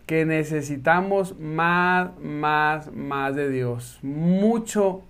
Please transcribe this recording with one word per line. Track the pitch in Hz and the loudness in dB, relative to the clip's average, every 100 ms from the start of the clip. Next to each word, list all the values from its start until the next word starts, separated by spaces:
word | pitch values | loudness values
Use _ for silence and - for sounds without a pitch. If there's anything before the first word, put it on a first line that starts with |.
| - | -2
que | 160 | 0
necesitamos | 160 156 147 151 139 139 147 175 196 196 180 - | 2 0 0 -2 -4 -2 2 2 2 0 -2 -6
más, | 156 160 170 175 180 180 180 160 | -6 0 2 2 4 2 0 -6
más, | 151 147 151 151 151 156 147 | -8 -2 0 2 2 0 -6
más | - 139 139 135 139 | -10 -6 -4 -2 -2
de | 143 | -2
Dios. | 131 123 120 123 - | 0 -2 -4 -8 -10
Mucho, | 135 151 170 185 214 233 226 208 196 185 | -6 0 2 4 4 2 0 0 0 0